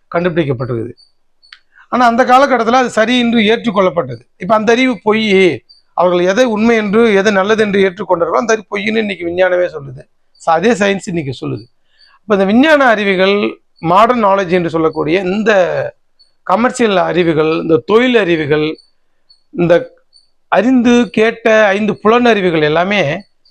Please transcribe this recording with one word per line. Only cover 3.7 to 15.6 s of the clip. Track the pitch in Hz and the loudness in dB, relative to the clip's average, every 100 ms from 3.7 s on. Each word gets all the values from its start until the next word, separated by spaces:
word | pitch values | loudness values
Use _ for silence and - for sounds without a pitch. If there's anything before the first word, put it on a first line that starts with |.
| 196 185 165 131 117 _ _ | 0 0 -2 -6 -12 _ _
இப்ப | 190 220 | -2 0
அந்த | 214 | 2
அறிவு | 233 262 208 | 2 0 -2
பொய், | 214 220 220 190 180 117 - _ _ | -2 0 2 2 2 0 -10 _ _
அவர்கள் | - 180 175 180 | -2 0 2 0
எதை | 196 254 | 0 0
உண்மை | 208 233 226 | 0 0 0
என்று, | 208 214 233 | 0 2 2
எதை | 196 202 | 2 2
நல்லது | 196 196 214 | 0 0 0
என்று | 208 196 190 | 0 0 0
ஏற்றுக்கொண்டார்களோ | 180 190 170 165 233 | -2 -4 -2 0 -2
அந்த | 226 | 0
அறிவு | 220 - | -4 -4
பொய்ன்னு | 208 208 220 | -8 -4 -4
இன்னைக்கு | 208 170 170 | -4 -6 -6
விஞ்ஞானமே | 175 185 180 175 | -2 0 0 -2
சொல்லுது. | 151 139 131 - _ _ _ | -6 -16 -20 -20 _ _ _
ச-, | - 165 | -2 0
அதே | 214 | 0
சயின்ஸ் | 196 202 196 - | 0 0 -2 -6
இன்னைக்கு | 170 139 123 | -6 -6 -8
சொல்லுது. | 147 123 - _ _ _ _ _ | -10 -10 -14 _ _ _ _ _
அப்ப | - | -4
இந்த | 196 196 | 0 2
விஞ்ஞான | 226 311 294 262 | 2 4 4 4
அறிவுகள், | 208 202 185 190 202 220 - _ _ | 2 0 0 0 0 -4 -8 _ _
மாடர்ன் | 165 185 233 247 202 | 0 2 4 2 0
நாலேஜ் | 196 185 | 0 0
என்று | 185 165 | -2 -2
சொல்லக்கூடிய | 160 160 156 151 185 | -2 -2 -2 -2 -2
இந்த | 180 208 214 196 | -2 -2 0 2